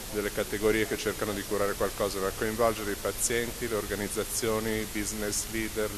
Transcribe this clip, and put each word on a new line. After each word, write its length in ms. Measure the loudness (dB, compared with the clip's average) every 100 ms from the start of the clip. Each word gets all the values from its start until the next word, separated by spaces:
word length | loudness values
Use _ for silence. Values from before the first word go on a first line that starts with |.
| -4
delle 200 | -2 0
categorie 560 | 0 -2 2 4 4 2
che 100 | 0
cercano 360 | 0 0 -2
di 100 | -2
curare 300 | 0 2 2
qualcosa, 460 | 2 0 0 0 0
ma 100 | -2
coinvolgere 640 | 0 0 4 2 2 -2
i 60 | -2
pazienti, 640 | -2 0 0 2 0 -2 -2
le 80 | -2
organizzazioni, 960 | 0 -2 -2 -2 -2 0 0 2 0
i 180 | -2 -2
business 520 | -2 -2 -2 -2 -2 -2
leader, 380 | -2 -2 -2 -2